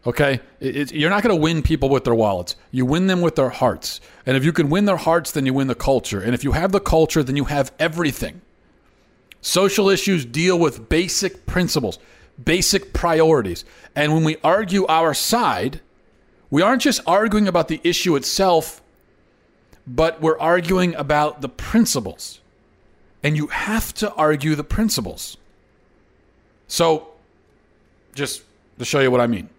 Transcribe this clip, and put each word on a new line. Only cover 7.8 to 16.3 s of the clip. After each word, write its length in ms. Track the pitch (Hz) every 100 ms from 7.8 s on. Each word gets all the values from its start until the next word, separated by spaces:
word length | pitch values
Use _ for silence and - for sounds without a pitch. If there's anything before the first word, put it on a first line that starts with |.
| 160 160 165 120 98 - _ _ _ _ _ _ _ _ _ -
Social 480 | - 170 196 196 196
issues 360 | 190 - 185 123
deal 340 | 123 175 180
with 300 | 165 - -
basic 580 | 156 180 - 190 - -
principles, 500 | 185 170 156 113 - - - - - 127
basic 480 | 175 170 196 -
priorities. 720 | - 170 160 160 156 101 85 - - - -
And 180 | 151
when 100 | 156
we 140 | 156 156
argue 420 | 156 185 214 196 185
our 300 | 160 165 143
side, 680 | - 226 214 117 - - _ _ _ _ _